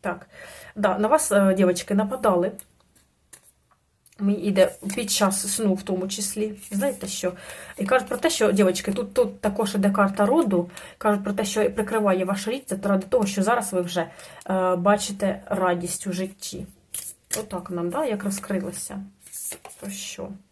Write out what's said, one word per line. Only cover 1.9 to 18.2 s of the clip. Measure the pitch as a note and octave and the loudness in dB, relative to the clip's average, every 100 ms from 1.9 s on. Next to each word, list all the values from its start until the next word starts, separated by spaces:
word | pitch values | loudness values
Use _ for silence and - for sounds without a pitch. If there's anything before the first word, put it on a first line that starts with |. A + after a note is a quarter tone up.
| G3+ | 2
нападали. | G#3 - A3 F3+ F#3 - - _ _ _ _ _ _ - _ _ _ _ _ _ _ - | 2 2 2 4 2 -4 -18 _ _ _ _ _ _ -20 _ _ _ _ _ _ _ -2
Мені | G3+ G3+ | 0 0
йде | G3 G3 F#3 - G3 - | 2 4 4 2 -8 -6
під | G#3+ | -2
час | - G3 G3 G#3+ - | 2 2 2 -2 0
сну | G#3+ | 2
в | F#3 | 0
тому | - F#3 F#3+ | 0 -4 -2
числі. | G3 G3+ G#3+ G#3+ G3+ - | -4 -4 -4 -4 -6 -6
Знаєте | G3+ C#4 - G3 | -2 -2 -2 -8
що? | - F3+ F3+ - - - - | -4 -4 -6 -16 -16 -16 -6
І | G3 | 2
кажуть | C4 - | 2 2
про | A3+ | 0
те, | E4 | 0
що, | - G#3+ | 4 2
дівчатки, | G3 F#3+ F#3 - | 6 4 4 -2
тут, | G3 G#3+ | -4 -2
тут | - G#3+ - | 2 2 0
також | G#3 G3+ G#3 G3+ | -4 0 0 2
іде | G3 | 2
карта | G3+ G3 G3 G3+ | 4 2 4 4
роду. | D4 B3 F#3 F3 - - - | 4 2 0 0 -10 -20 -4
Кажуть | G#3+ G3+ | 0 0
про | G3+ | 0
те, | G3 G3+ | -2 -2
що | G#3+ G3+ | 0 0
прикриває | G3+ G#3 A3 G#3 F#3 F#3 | 0 -2 0 2 2 0
ваш | G3 - | -2 -2
рід, | C4 - | -6 -4
це | G3 | -4
ради | G3+ G3 - | 0 0 2
того, | B3 G3+ | 0 2
що | G3 | 0
зараз | F#3+ A#3+ G3+ | 2 2 0
ви | F#3 | -2
вже, | F3 F3 E3 - - - - | -2 -2 -4 -8 -20 -18 -4
е, | F#3+ F#3 F3+ | 0 2 2
бачите | F#3 G#3 G3+ G3 G3 - - | 4 2 0 -2 -2 -2 -4
радість | F#3 F#3 F3 F3 - G3 | 0 2 0 -2 -6 -6
у | |
житті. | F3+ F#3+ - - F#3+ - - _ - - - _ - | -4 -6 -8 -12 -10 -14 -18 _ -12 -12 -14 _ -6
Отак | G#3 F#3 F3+ | -4 -10 -8
нам, | F3 F3 | -6 -4
да, | C4 D4+ | -2 -2
як | G3+ | -2